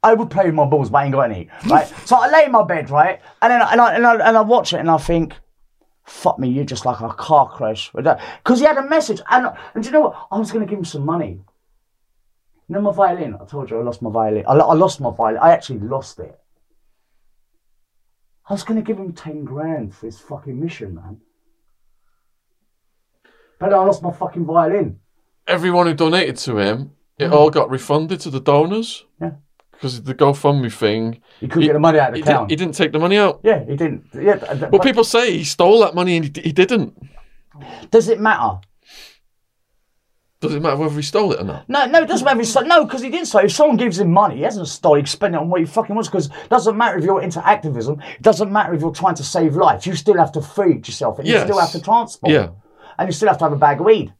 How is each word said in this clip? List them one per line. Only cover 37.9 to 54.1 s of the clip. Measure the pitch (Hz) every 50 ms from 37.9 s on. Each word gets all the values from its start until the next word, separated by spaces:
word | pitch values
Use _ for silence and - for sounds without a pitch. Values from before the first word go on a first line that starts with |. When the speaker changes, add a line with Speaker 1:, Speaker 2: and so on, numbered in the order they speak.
Speaker 1:
Does | - 226 220 202
it | 220 214
matter? | 208 220 214 - 120 107 92 95 - _ _ _ _ _ - - - - _ _ _ _ _ _ _ _ _ _ _ _ _ _ _ _ _ _ _ _ _ _ _ _ _ _
Speaker 2:
Does | - 156 156
it | 143
matter | - 156 135
whether | 139 156 156 147
he | 151
stole | 143 143 - 208 214 185
it | 131 -
or | 95
not? | 98 76 - - -
Speaker 1:
No, | 247 285 269
no, | 240 294 330
it | 320
doesn't | - 349 - 247
matter | 285 269 226
if | 233
he | -
stole. | - 254 226
No, | 302 349 330 302
'cause | 311 - 254
he | 233 262
didn't | 254 349 339
steal. | - - 208
If | 196 202
someone | - - 302 302 262
gives | 185 247 233 170 180
him | 202 170
money, | 170 196 214 202 - 127
he |
hasn't | 151 233 220 202 170 143
stolen. | - - - 170 147 143
He |
can | 143 147
spend | - - - 196 170
it | 156
on | 151 170
what | 180 180
he | 165
fucking | 160 - 220 220 - 202
wants. | 226 220 -
'Cause | - 185 151
it | 143 - - - -
doesn't | 233 254 - 220 208
matter | 214 240 226 180 185
if | 151
you're | 185 196 190
into | - 185 - - -
activism. | - 208 208 - 156 135 117 113 127 151 147 - - -
It | -
doesn't | - 220 208 - 214 190
matter | 196 214 208 - 175
if | 151
you're | 151 165
trying | 156 - 175 185 170
to | 170 139
save | - - 180 165 156 139
life. | 160 185 156 131 - -
You | - 185
still | 165 - 214 202 -
have | - -
to | - 156
feed | 143 - - - 202 175 156 110 - -
yourself. | - - 131 117 - -
And | 135 190
you | 233 202
still | 135 - 202
Speaker 2:
Yes. | 190 170 -
Speaker 1:
have | - 165
to | -
transport. | 190 220 233 233 226 - - - 175
Speaker 2:
Yeah. | 156 139 101 85 87 - _ _ _ _ - - - -
Speaker 1:
And | 170 190
you |
still | 170 - 214 202
have | 160 -
to | 170
have | 156
a | 147
bag | 139 151 143 143 135
of | 170
weed | 214 226 202 151 92